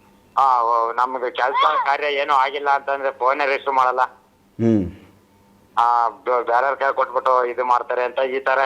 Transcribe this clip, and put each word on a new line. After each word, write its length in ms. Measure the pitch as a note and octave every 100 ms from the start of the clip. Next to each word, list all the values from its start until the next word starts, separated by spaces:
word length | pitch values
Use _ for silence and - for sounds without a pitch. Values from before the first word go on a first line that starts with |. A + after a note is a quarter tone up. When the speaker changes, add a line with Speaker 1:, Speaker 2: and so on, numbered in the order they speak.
| _ _ _ B2
Speaker 1:
ಆ, 260 | C3+ B2
ಓ, 280 | A#2 A#2 A#2
ನಮ್ಗೆ 400 | A#2 B2+ C3 A#2+
ಕೆಲ್ಸ 540 | B2 B2+ C#3 D3+ D3+ C#3
ಕಾರ್ಯ 200 | C#3+ D3
ಏನೂ 280 | C#3 D3
ಆಗಿಲ್ಲ 360 | C#3 C#3 C#3+ C#3+
ಅಂತಂದ್ರೆ 420 | C#3 C#3 C#3 C3+
ಫೋನೇ 340 | - B2 C#3+ C#3
ರಿಸೀವ್ 300 | C3+ C#3 C3
ಮಾಡಲ್ಲ. 260 | B2+ B2+ B2 - _ _ _ -
Speaker 2:
ಹ್ಮ್. 320 | A2+ G#2+ F#2 - - _ _ _ _ _ _ -
Speaker 1:
ಆ, 320 | A#2+ A#2+ A#2
ಬ-, 140 | -
ಬೇರೆಯವ್ರ 520 | A#2+ B2 A#2 A#2+ C#3 C3
ಕೈ 180 | C#3
ಕೊಟ್ಬಿಟ್ಟು 520 | C3 C3 B2 B2+ B2+ B2
ಇದು 200 | A#2+ B2+
ಮಾಡ್ತಾರೆ 380 | A#2+ A#2+ B2
ಅಂತ 160 | B2 B2+
ಈ 200 | C3 C3+
ತರ 200 | C3+ C3